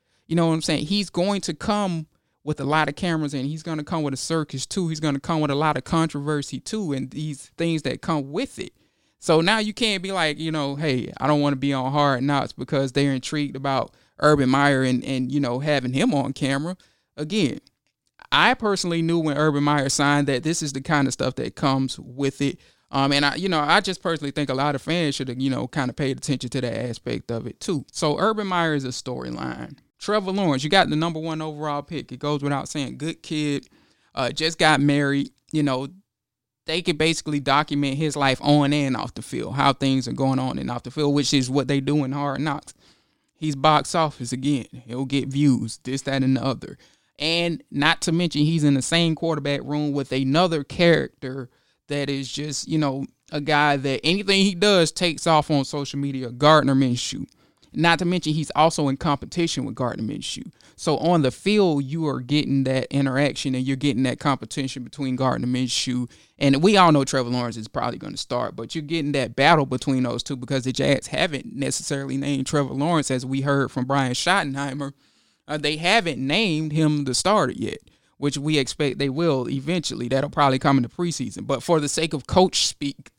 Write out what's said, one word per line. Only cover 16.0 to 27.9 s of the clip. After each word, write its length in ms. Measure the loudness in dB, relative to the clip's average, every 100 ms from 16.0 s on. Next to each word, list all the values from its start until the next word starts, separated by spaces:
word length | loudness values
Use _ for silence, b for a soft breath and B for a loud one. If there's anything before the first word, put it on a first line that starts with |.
| 2
on 200 | 2 0
camera. 420 | -2 -2 0 -4 -8 b b b -10
Again, 420 | -2 0 0 -2 -12 _ _ _ _ _ 0
I 220 | 2 4
personally 480 | 2 0 -2 0 0
knew 160 | 2 2
when 200 | 0 2
Urban 260 | 2 2
Meyer 260 | 2 2 0
signed 380 | 2 2 2 2
that 160 | 0
this 180 | 0 -2
is 120 | -4
the 80 | -6
kind 260 | 0 2 2
of 60 |
stuff 220 | 0 -4 -4
that 200 | -8 -2
comes 420 | 0 0 -2 -6
with 420 | -12 -4 -4 -2
it. 180 | -4 -4 b b b
Um, 200 | 0 2
and 140 | 2 2
I, 100 | 0
you 140 | -2
know, 100 | 0
I 220 | 4 2
just 220 | 2 -4
personally 280 | -4 -4 -4
think 180 | -4 -2
a 40 |
lot 220 | 0 0 -2
of 60 |
fans 340 | -2 -2 -2 -2
should 140 | -6
have, 100 | -4
you 100 | -2
know, 180 | -2 -4
kinda 260 | -4 -4
paid 240 | -2 -4 -4
attention 320 | -4 -4 -4
to 100 | -4
that 160 | -4 -4 -6
aspect 420 | -8 -8 -8 -6
of 160 | -6 -8
it 120 | -8
too. 260 | -4 -4 -6